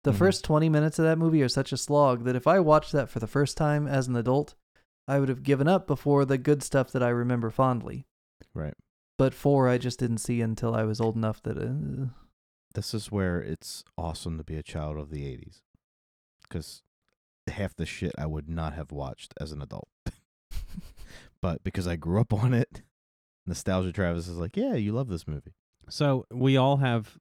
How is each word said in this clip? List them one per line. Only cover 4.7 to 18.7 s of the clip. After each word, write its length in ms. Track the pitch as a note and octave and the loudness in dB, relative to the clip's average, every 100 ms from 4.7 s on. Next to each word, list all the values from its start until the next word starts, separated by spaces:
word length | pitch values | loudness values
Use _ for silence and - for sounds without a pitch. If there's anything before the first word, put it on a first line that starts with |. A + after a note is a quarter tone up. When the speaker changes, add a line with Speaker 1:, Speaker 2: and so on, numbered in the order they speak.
| _ _ _ - | _ _ _ -2
Speaker 1:
I 80 | C#3 | 0
would 120 | C3+ | 2
have 120 | B2+ | 0
given 240 | C3+ C3+ D3 | 2 4 4
up 180 | F#3 F#3+ | 4 2
before 400 | C#3+ D3 C#3 C#3 | -2 4 4 4
the 100 | C3+ | 2
good 260 | C#3 D3 | 2 2
stuff 300 | - C3+ B2 | 2 0 0
that 100 | C3 | 2
I 60 | B2 | 2
remember 400 | A#2+ B2 A#2+ A2+ | 2 0 0 0
fondly. 580 | G#2+ C3 B2 - B2+ - _ _ _ - | 2 2 2 -4 -10 -14 _ _ _ -14
Speaker 2:
Right. 220 | - D2+ - _ _ _ - | -8 -8 -8 _ _ _ 0
Speaker 1:
But 160 | C3+ | 0
four, 340 | - C#3+ C#3 B2+ | 2 2 4 4
I 120 | B2 | 2
just 200 | B2 - | -2 -4
didn't 200 | A#2+ A2+ | -2 -2
see 240 | - A#2+ | -2 0
until 320 | A2+ A2 A2+ | 0 -2 0
I 80 | A2+ | 0
was 160 | A2 G#2+ | 0 0
old 160 | A2+ A2 | 0 0
enough 260 | A2 G#2+ | -2 -4
that, 120 | A2+ G2 | -6 -4
uh, 540 | A2+ C#3 D3 C3+ C3 - - _ _ _ _ | -4 -4 -6 -6 -8 -8 -20 _ _ _ _
Speaker 2:
This 180 | - - | -10 -6
is 180 | A2 - | -8 -4
where 300 | G#2 F#2 F2 | -2 0 -2
it's 440 | - E2 - - - - | -4 -10 -10 -16 -16 -8
awesome 400 | E2 D#2+ F2 D#2+ | -6 -6 -6 -8
to 80 | |
be 120 | D#2 D#2 | -8 -10
a 60 | |
child 360 | - D#2+ D2+ D2+ | -8 -8 -6 -6
of 100 | D2 | -8
the 160 | D2+ C#2 | -8 -8
eighties, 360 | B1+ - _ _ _ _ _ _ _ _ _ _ | -10 -16 _ _ _ _ _ _ _ _ _ _
'cause 320 | F2 - - _ _ _ _ _ _ - | -10 -10 -18 _ _ _ _ _ _ -10
half 280 | F#2 G2 | -6 -6
the 120 | - D#2+ | -4 -8
shit 260 | - F2 - | -4 -6 -4
I 80 | D#2 | -6
would 240 | D2+ D2 | -6 -6
not 240 | E2 D#2+ | -4 -4